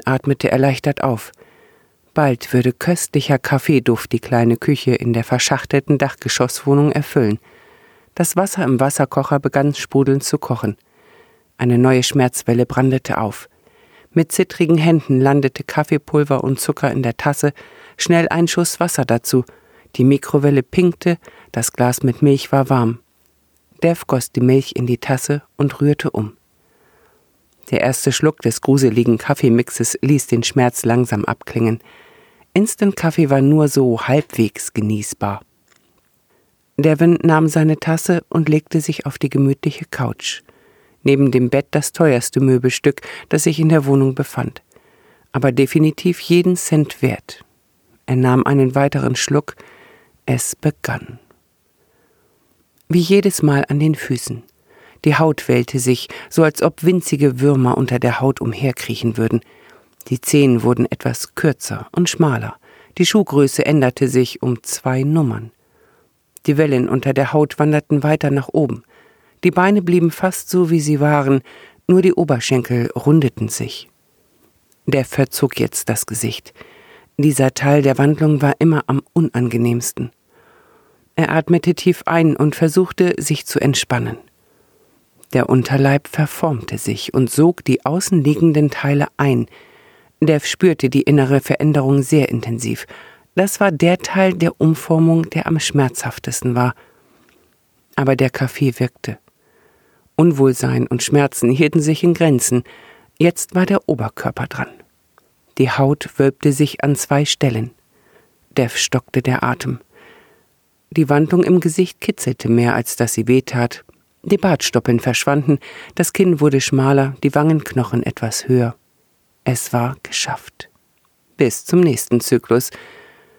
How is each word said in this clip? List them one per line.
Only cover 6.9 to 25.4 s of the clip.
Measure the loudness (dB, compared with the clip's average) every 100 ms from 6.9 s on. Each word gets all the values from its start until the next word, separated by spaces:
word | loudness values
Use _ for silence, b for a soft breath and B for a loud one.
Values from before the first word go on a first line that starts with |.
erfüllen. | 0 -2 0 0 -2 b b b b b b b -4
Das | -2 -2
Wasser | -2 -2
im | 0 2
Wasserkocher | 0 0 -2 -2 -2 -2
begann | 0 0 0 -2
sprudelnd | -2 0 2 0
zu | -2 -4
kochen. | -4 -4 -4 -8 b b b b b b b -4
Eine | 2 4
neue | 4 4
Schmerzwelle | 2 0 0 -2 -2 0 0
brandete | 0 0 0 -2 -4
auf. | -4 -8 -18 b b b b b b
Mit | -2 -2
zittrigen | -2 -2 0 2 2
Händen | 4 2 2 2
landete | 4 2 0 -4
Kaffeepulver | -6 -4 -2 -2 0 -2 0 0
und | -2 -4
Zucker | -4 -2 -2
in | -2
der | -4 -2
Tasse, | -4 0 -2 B B B B B
schnell | 0 2 2
ein | 0 0
Schuss | 0 -2 -2
Wasser | -4 -2 0
dazu. | -2 0 0 -2 b b b b 0
Die |
Mikrowelle | 2 2 2 2 2 2
pinkte, | 0 2 2 2 -2 -2 B B B
das | -6 -6
Glas | 0 0 0
mit | -2 2
Milch | 2 2 0
war | 0 2
warm. | 0 0 -4 _ _ _ _ _ _ _ -2
Dev | -2 -2 -2
goss | -4 -2
die | 0
Milch | 4 2 0 -6
in | -4
die | -4
Tasse | -2 -4 -2 -6